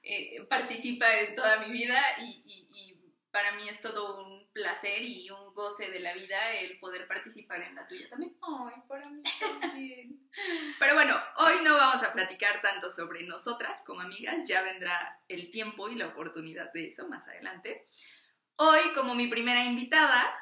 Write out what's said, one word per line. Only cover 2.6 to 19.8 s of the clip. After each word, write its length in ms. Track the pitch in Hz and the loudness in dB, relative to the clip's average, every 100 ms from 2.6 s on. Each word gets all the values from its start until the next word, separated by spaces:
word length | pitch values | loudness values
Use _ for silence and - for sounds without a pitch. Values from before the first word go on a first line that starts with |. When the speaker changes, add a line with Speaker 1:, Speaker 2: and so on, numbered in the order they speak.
| _ | _
Speaker 1:
y 260 | 202 190 185 180 _ _ | -20 -20 -20 _ _ _
para 220 | 208 208 | 0 0
mí 160 | 208 214 | -2 -10
es 120 | 214 | -8
todo 420 | 220 208 202 190 | -6 -6 -6 -8
un 200 | 190 196 _ | -14 -20 _
placer 500 | 214 185 175 202 202 | -6 -4 -2 -4 -4
y 260 | 247 190 190 | -6 -10 -14
un 220 | 196 202 | -16 -14
goce 360 | 196 208 208 196 | -8 -8 -6 -8
de 80 | 180 | -6
la 120 | 175 | -6
vida 400 | 180 190 196 226 | -8 -6 -2 -2
el 240 | 208 180 185 | -2 -6 -10
poder 280 | 185 180 - | -10 -10 -8
participar 540 | 190 226 214 - 180 | -8 -8 -18 -12 -10
en 120 | - | -10
la 120 | - - | -14 -14
tuya 200 | 180 - | -14 -12
también. 280 | 247 339 - | -10 -10 -10
Speaker 2:
Ay, 320 | 339 277 247 262 _ | -10 -8 -10 -14 _
para 200 | 277 285 | -12 -12
mí 140 | 294 - - 427 285 | -6 -6 -4 -6 -4
también. 600 | 277 269 269 247 240 - _ - 381 | -8 -8 -12 -12 -18 -20 _ -8 -6
<laughs> 300 | 330 302 285 | -6 -6 0
Pero 160 | 277 | 4
bueno, 220 | 302 277 - - - | 6 6 2 -2 4
hoy 160 | 320 359 | 4 6
no 100 | 311 294 | 6 8
vamos 260 | 262 254 | 8 6
a 100 | 220 | 0
platicar 480 | - 185 - 202 202 | -2 -4 0 0 2
tanto 300 | 202 190 180 | 0 -2 -4
sobre 320 | 165 170 165 | -4 -6 -8
nosotras 580 | 175 175 - 233 - - | -10 -4 -4 -2 -2 -4
como 160 | - 180 | -4 -10
amigas, 440 | 180 196 - - - | -10 -8 -4 -4 2
ya 160 | 185 | 2
vendrá 580 | 185 185 180 175 - - _ | 2 -4 -4 -2 -4 -12 _
el 220 | 175 175 | -10 -8
tiempo 380 | 220 214 - 208 | -6 -6 -6 -8
y 60 | 240 | -6
la 120 | 165 | -6
oportunidad 640 | 147 160 165 160 170 170 | -6 -10 -10 -12 -12 -10
de 160 | 165 156 | -8 -10
eso 200 | - - | -10 -12
más 180 | - - | -10 -12
adelante. 580 | - 185 185 220 - _ - - - _ _ _ - | -12 -14 -12 -12 -12 _ -20 -20 -20 _ _ _ 4
Hoy, 240 | 311 311 320 | 8 8 6
como 200 | 285 254 240 | 2 0 0
mi 100 | 240 | 2
primera 380 | 233 240 247 | 2 4 4
invitada 680 | 247 240 | 4 0